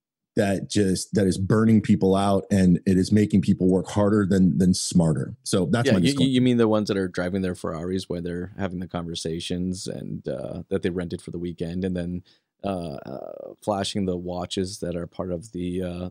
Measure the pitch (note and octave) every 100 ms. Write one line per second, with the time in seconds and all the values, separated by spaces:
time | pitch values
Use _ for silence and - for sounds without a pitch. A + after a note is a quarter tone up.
0 | _ _ _ - G2 G2 - G#2 F#2+ F2+
1 | - G#2 F#2+ F#2 G2 G#2+ A2+ G#2+ G#2 F#2+
2 | F#2+ G2 G2+ G2 - G2+ F#2 F2 G2 F#2
3 | - G#2 G#2 G2 - F#2 F#2 F#2 - G#2
4 | G2+ G#2+ F#2 G2 F2+ D2 F#2 F#2+ - F#2
5 | E2 C2 B1 - - G2+ E2+ A#2 B2+ A#2
6 | E3+ C#3 C3+ B2+ B2+ A#2+ A2 G#2+ G2+ G2
7 | F#2 F#2 F2+ F#2+ F#2 F2 F2+ D#2+ F2 F#2+
8 | - F2 F2 F2 F2 - F#2+ F2+ F2+ F2
9 | E2+ E2+ E2 E2+ - F2+ F#2 F2+ - -
10 | G1+ - - C2 - F2+ - G2 F#2 F2+
11 | F2 F2+ - E2+ F2 E2 E2+ F2+ F#2 F2+
12 | F2 F2+ - _ _ _ G2+ F#2 E2 C#2
13 | - C2+ G1+ G1+ - - G#2+ G2 G2 G#2+
14 | F#2 F2+ F2+ F2 F2 G2+ F2+ G#2+ F2 F2
15 | E2+ - F#2 E2+ A2 F2 F2+ F2+ F2+ F2
16 | F2+